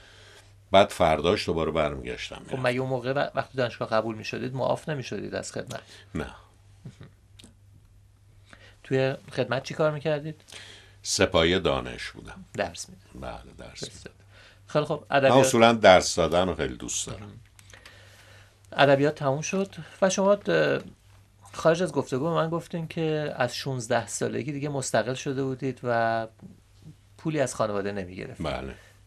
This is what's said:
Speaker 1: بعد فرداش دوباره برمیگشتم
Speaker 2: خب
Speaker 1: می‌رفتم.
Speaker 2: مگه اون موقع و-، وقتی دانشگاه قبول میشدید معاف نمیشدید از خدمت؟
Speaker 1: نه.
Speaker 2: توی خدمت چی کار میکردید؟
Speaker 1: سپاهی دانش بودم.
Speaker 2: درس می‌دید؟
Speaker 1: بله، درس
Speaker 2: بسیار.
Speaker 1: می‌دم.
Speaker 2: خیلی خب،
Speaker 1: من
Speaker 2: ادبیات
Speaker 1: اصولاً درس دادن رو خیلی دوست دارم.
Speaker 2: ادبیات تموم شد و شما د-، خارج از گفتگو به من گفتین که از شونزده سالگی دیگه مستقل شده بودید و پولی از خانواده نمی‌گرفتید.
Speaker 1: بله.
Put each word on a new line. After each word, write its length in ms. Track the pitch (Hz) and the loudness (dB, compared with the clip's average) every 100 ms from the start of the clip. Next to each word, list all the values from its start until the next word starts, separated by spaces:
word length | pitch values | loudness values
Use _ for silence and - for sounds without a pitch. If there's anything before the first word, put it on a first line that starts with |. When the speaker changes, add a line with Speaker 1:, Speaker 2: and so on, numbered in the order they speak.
| - - - - - - _ | -20 -20 -20 -20 -20 -20 _
Speaker 1:
بعد 180 | 95 104 | 6 6
فرداش 580 | - 85 78 80 101 - | 6 4 6 4 2 0
دوباره 240 | 82 78 | 0 0
برمیگشتم 680 | 80 73 69 60 58 - - | 0 0 -2 -10 -10 -12 -14
Speaker 2:
خب 40 | |
Speaker 1:
می‌رفتم. 220 | - 127 | -10 -2
Speaker 2:
مگه 180 | 127 123 | -2 -2
اون 80 | 131 | -2
موقع 240 | 131 120 | -4 -2
و-، 180 | 139 143 | -2 -2
وقتی 240 | - - 131 | -4 -6 -4
دانشگاه 300 | 120 - 117 | -4 -4 -2
قبول 260 | 110 113 110 | 0 -2 -6
میشدید 380 | 107 110 127 | -8 -8 -6
معاف 340 | 131 123 127 - | -2 -2 -2 -4
نمیشدید 460 | 143 113 101 101 | -8 -6 -8 -6
از 180 | 95 104 | -8 -8
خدمت؟ 300 | 110 - - - - - | -10 -10 -14 -14 -20 -12
Speaker 1:
نه. 120 | 80 65 - - _ - - - - - - _ - - - - - - - - _ _ - - - - - | -10 -10 -12 -20 _ -20 -20 -20 -20 -20 -20 _ -20 -20 -20 -20 -20 -20 -20 -20 _ _ -20 -20 -20 -20 -20
Speaker 2:
توی 300 | - 131 135 139 - | -4 0 0 -4 -8
خدمت 300 | - 117 127 | -6 -2 -4
چی 120 | - | -6
کار 160 | 147 156 | -2 -2
میکردید؟ 500 | 151 160 147 156 151 - - - - - - | 0 -4 -4 -6 -14 -18 -20 -20 -20 -20 -14
Speaker 1:
سپاهی 580 | - - 98 85 82 92 | -6 0 2 4 4 2
دانش 500 | 82 67 62 60 - | 2 -2 -4 -10 -12
بودم. 340 | - - - - | -14 -18 -20 -12
Speaker 2:
درس 340 | - 95 85 - | -6 -6 -8 -18
می‌دید؟ 320 | - - 64 | -20 -20 -14
Speaker 1:
بله، 320 | 64 57 64 - | -14 -14 -18 -20
درس 260 | 60 - | -20 -14
Speaker 2:
بسیار. 80 | - | -14
Speaker 1:
می‌دم. 200 | - - - - - - - - | -14 -20 -20 -20 -20 -20 -20 -4
Speaker 2:
خیلی 180 | 151 | -4
خب، 200 | 147 151 - | -2 -6 0
Speaker 1:
من 60 | 143 | 4
Speaker 2:
ادبیات 300 | 135 127 131 | 6 6 6
Speaker 1:
اصولاً 260 | 117 117 | 6 6
درس 420 | 113 104 90 - | 8 10 10 8
دادن 340 | - 80 85 92 | 0 2 2 0
رو 60 | |
خیلی 220 | 78 69 60 | -2 -6 -6
دوست 300 | 64 - - | -8 -8 -8
دارم. 340 | - 104 110 - - - - - - - - - - - _ - | -12 -16 -20 -20 -20 -20 -20 -20 -20 -20 -20 -20 -20 -20 _ -10
Speaker 2:
ادبیات 420 | - 139 135 143 | 4 6 6 2
تموم 260 | 151 143 139 | 0 -4 -4
شد 280 | 156 190 196 - 151 - | -4 -4 -6 -8 -20 -2
و 80 | 190 | 0
شما 260 | 196 196 202 | 2 2 2
د-، 460 | 202 165 147 139 - - _ - _ _ - | 2 0 2 -2 -6 -20 _ -20 _ _ -18
خارج 300 | - 160 165 | 0 2 2
از 100 | 180 | 0
گفتگو 320 | 143 - 127 | -2 -2 -4
به 60 | 160 | 0
من 200 | 160 160 | 0 -2
گفتین 360 | 165 - 175 160 | -4 -6 -10 -8
که 480 | - 160 151 147 - | -4 -2 -2 -4 -2
از 200 | 123 - | -2 -2
شونزده 500 | 139 131 113 120 107 | -6 -6 0 -2 -2
سالگی 460 | - 120 113 120 | -4 -4 -4 -6
دیگه 160 | 139 147 | -6 -6
مستقل 460 | 139 127 120 107 | -6 0 0 0
شده 300 | 131 151 131 | -4 -6 -4
بودید 360 | 135 127 135 123 | -4 -4 -6 -6
و 440 | 123 117 117 113 110 - - - _ - - - _ - | -2 0 0 -2 -4 -12 -20 -20 _ -20 -20 -20 _ -10
پولی 220 | 165 151 | -6 -2
از 140 | 131 | -2
خانواده 380 | - 110 101 101 | 0 -2 0 -4
نمی‌گرفتید. 540 | 101 90 92 110 - 78 | -6 -8 -10 -12 -8 -6
Speaker 1:
بله. 280 | 65 67 - - - | -6 -8 -14 -20 -20